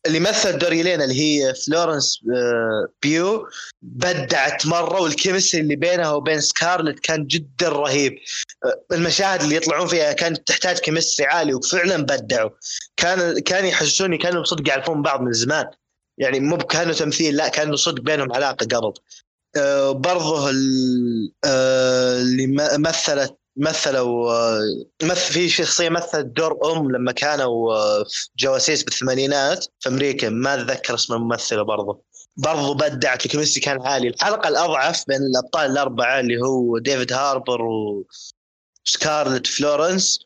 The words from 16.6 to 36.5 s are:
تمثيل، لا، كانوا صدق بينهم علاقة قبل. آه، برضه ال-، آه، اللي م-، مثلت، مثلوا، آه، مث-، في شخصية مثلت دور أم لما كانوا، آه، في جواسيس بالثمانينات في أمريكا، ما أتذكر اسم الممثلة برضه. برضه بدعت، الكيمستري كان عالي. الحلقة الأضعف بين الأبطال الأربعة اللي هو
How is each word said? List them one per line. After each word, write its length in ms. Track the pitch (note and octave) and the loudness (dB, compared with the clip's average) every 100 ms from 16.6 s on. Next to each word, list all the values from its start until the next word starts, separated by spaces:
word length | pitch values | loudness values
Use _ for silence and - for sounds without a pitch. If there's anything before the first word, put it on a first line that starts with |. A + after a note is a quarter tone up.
| - D3+ E3+ | 0 0 0
تمثيل، 420 | D#3 D3+ C#3 D#3+ C#3+ | 0 -2 0 0 2
لا، 120 | C#3+ | 0
كانوا 280 | D3+ D3+ C#3+ | 0 -2 0
صدق 260 | E3+ C3+ | 0 -2
بينهم 300 | B2+ D3+ C3 | -2 -2 0
علاقة 340 | B2 C#3 - A2+ | -2 -2 -2 -2
قبل. 260 | A#2+ A2 - _ - _ _ _ D3 | 0 -2 -6 _ -20 _ _ _ 0
آه، 360 | C#3 C#3 C#3 | 2 2 0
برضه 580 | B2+ F3 F3+ D#3 D#3 C#3 | 0 0 0 0 0 2
ال-، 840 | C3+ C3+ C3 B2+ B2 A#2+ A2+ A2 _ | 2 2 2 2 2 0 -2 -4 _
آه، 760 | D3 C3 C3 C3 C3 B2+ B2+ B2+ | 0 2 4 4 4 2 2 2
اللي 260 | B2+ B2+ C3 | 2 2 2
م-، 360 | C#3 D3+ D3 | 0 2 2
مثلت، 520 | D#3 D#3+ - C#3+ C3 - _ C3 | 0 0 0 0 -2 -6 _ -2
مثلوا، 720 | D3+ D#3 D3 C3+ B2 A#2+ A#2+ | -2 0 0 0 0 0 0
آه، 280 | A#2 A#2 A2 G#2+ E2 - _ | 2 2 2 0 -4 -10 _
مث-، 100 | D#3+ | -2
في 360 | F3+ - D3+ F3 | 0 0 0 0
شخصية 400 | - D#3+ E3+ E3+ | 0 2 2 2
مثلت 380 | E3+ E3+ D#3 C3 | 0 -2 -4 -2
دور 460 | A#2+ D#3+ D#3 D3 | -2 -2 0 0
أم 180 | E3 C#3+ | 0 0
لما 220 | B2+ B2 | 0 -2
كانوا، 640 | B2 C#3+ D3 B2+ A#2 A2+ | 0 0 0 0 0 0
آه، 300 | A2 G#2+ G#2 | 2 2 2
في 240 | G#2 - - - | -2 -6 -8 -2
جواسيس 440 | C3+ C3 - C#3+ | 0 2 2 0
بالثمانينات 840 | - - C3 B2+ C3+ C#3+ C#3 F#3+ - _ | -2 -4 -2 0 0 0 0 -2 -6 _
في 80 | C3+ | -4
أمريكا، 400 | C3 C#3+ C3+ A#2 | -2 -2 0 -2
ما 260 | A2+ C3+ | -2 -2
أتذكر 400 | C#3 A#2+ B2+ - | -2 -2 -4 -4
اسم 200 | A#2+ - | -2 -2
الممثلة 480 | A#2 A#2 A#2 - A2 | -2 -2 -2 -2 -2
برضه. 400 | G#2 G#2 G#2 G2+ _ - - - | 0 -2 -4 -8 _ -20 -18 -4
برضه 380 | D3+ D#3 C#3 | -2 0 -2
بدعت، 520 | C#3 D3+ C3+ C#3 B2+ A#2+ | 0 -2 0 -2 0 -2
الكيمستري 340 | D3 D3+ - | 0 0 0
كان 220 | C#3+ C3+ | -2 -2
عالي. 260 | B2+ C3+ B2 | -2 0 -2
الحلقة 400 | - F#3+ G#3+ D#3 | 0 -2 0 0
الأضعف 560 | D3 E3+ D3+ C#3+ E3 - | 0 0 2 0 -2 -2
بين 140 | C3+ | -2
الأبطال 480 | C#3 B2+ B2+ E3 C#3+ | 0 0 -2 -2 0
الأربعة 500 | C#3 C#3 A#2+ B2 C3+ | 0 0 0 2 2
اللي 180 | B2 A#2+ | 0 0
هو 380 | C3 | 0